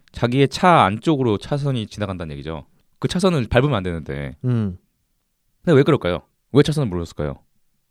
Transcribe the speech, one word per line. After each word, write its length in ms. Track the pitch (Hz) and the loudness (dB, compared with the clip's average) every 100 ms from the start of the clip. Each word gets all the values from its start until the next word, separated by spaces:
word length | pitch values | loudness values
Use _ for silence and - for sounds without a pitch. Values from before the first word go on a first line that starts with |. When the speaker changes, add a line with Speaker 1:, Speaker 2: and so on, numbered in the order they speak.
| _ | _
Speaker 1:
자기의 360 | - 120 127 139 | -4 -2 2 2
차 340 | - 185 165 | 2 4 6
안쪽으로 540 | 98 110 165 147 127 101 | 4 2 0 0 2 0
차선이 500 | - 143 143 127 104 | -2 -4 -2 -4 -6
지나간다는 460 | - 101 92 82 | -6 -6 -6 -8
얘기죠. 320 | 71 71 80 - _ _ _ | -10 -10 -10 -12 _ _ _
그 80 | - | -4
차선을 400 | 180 190 170 113 | 0 0 0 2
밟으면 280 | 123 143 120 | 2 2 0
안 80 | |
되는데. 520 | 92 85 71 71 69 - 127 | -2 -6 -6 -8 -8 -8 -2
Speaker 2:
음. 320 | 123 104 90 _ _ _ _ _ _ _ _ | -2 -2 -6 _ _ _ _ _ _ _ _
Speaker 1:
근데 120 | - 143 | 2 4
왜 60 | |
그럴까요? 380 | 147 139 92 85 - _ _ | 4 2 0 -4 -8 _ _
왜 100 | 143 | 2
차선을 240 | - 151 127 | 2 0 -2
물었을까요? 460 | 87 85 - 76 67 _ _ _ _ _ | -4 -6 -6 -8 -8 _ _ _ _ _